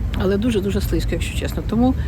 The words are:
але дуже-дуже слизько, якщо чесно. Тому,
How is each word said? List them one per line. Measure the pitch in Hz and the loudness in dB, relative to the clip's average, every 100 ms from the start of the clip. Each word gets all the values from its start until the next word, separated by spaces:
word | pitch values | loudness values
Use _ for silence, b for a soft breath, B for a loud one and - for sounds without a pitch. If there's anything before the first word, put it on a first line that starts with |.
| - - | -2 0
але | 190 202 | 0 2
дуже-дуже | 247 214 196 196 | 2 0 0 0
слизько, | - 165 - | 0 0 0
якщо | - - - | -2 -2 -2
чесно. | - - - | -4 -4 -2
Тому, | 220 254 262 | 2 2 2